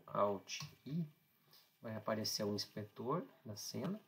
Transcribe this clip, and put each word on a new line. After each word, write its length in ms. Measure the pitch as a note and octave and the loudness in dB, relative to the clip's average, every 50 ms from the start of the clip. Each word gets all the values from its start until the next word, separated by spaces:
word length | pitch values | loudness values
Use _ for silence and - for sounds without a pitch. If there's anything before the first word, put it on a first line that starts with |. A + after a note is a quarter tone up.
| - | -8
Alt 540 | - - G2+ G2+ G#2 G2+ F#2+ - - - - D3 - - - - | -2 2 4 4 4 4 0 -2 -6 -6 -6 -6 -8 -12 -12 -8
I, 180 | B2 D3+ F3 D#3+ - - _ _ _ _ _ _ _ - - - _ _ _ | -2 -2 0 -2 -2 -6 _ _ _ _ _ _ _ -20 -20 -20 _ _ _
vai 140 | - A#2 A2 | -8 -6 -6
aparecer 480 | G#2+ - A#2 A2 A2 G#2+ - - - G#2+ | -2 0 2 2 2 2 0 0 2 2
o 100 | G2+ G#2 | 2 2
inspetor 680 | G2+ - - - A2 G2+ - - - A2+ B2+ D3+ F3+ C4+ - - - - | 0 -2 -4 -4 -6 -6 -6 -6 -4 0 0 2 0 0 -4 -10 -14 -10
da 120 | A2+ G#2 | -10 -8
cena. 440 | - - - - A2+ C3 F3 G3+ A3 - | -6 -6 -4 -4 -2 0 0 -2 -4 -6